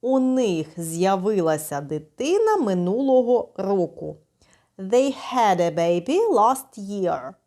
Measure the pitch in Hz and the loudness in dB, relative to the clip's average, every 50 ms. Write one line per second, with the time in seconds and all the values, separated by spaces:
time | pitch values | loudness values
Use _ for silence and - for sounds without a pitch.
0 | - 247 262 269 262 254 254 262 254 208 180 160 156 - - 175 170 160 160 170 | 0 0 0 2 2 2 2 2 2 0 0 -2 -4 -6 -8 -10 -8 -6 -2 0
1 | 180 190 196 190 185 208 220 190 170 160 156 151 156 - 147 143 147 139 156 151 | 2 2 2 0 0 0 0 0 2 0 0 0 -2 -6 -8 -8 -6 -6 -8 -8
2 | 151 _ _ _ 247 302 349 427 440 440 427 415 277 202 190 180 175 180 196 240 | -8 _ _ _ -2 0 0 2 2 2 2 2 2 0 0 0 0 0 0 0
3 | 277 269 262 254 247 233 247 233 - - _ - 185 196 202 196 175 160 - - | 2 4 4 4 4 4 2 0 0 -4 _ -8 -4 -2 0 0 0 -2 -4 -12
4 | 160 151 156 - _ _ _ _ _ _ _ _ _ _ _ - 190 190 240 247 | -14 -14 -14 -16 _ _ _ _ _ _ _ _ _ _ _ -14 -4 0 2 2
5 | 269 277 269 - - - - 254 226 208 185 175 175 170 156 165 170 170 175 175 | 2 2 -2 -6 -10 -6 0 2 2 2 4 2 2 0 0 0 0 2 0 0
6 | 170 - 285 381 466 453 349 214 208 233 262 262 - _ _ - 202 196 202 202 | 0 0 0 2 2 2 4 4 4 4 2 0 -6 _ _ -16 -12 -10 -6 -2
7 | 185 175 160 143 - 165 190 _ _ | -2 -2 -2 -4 -6 -12 -16 _ _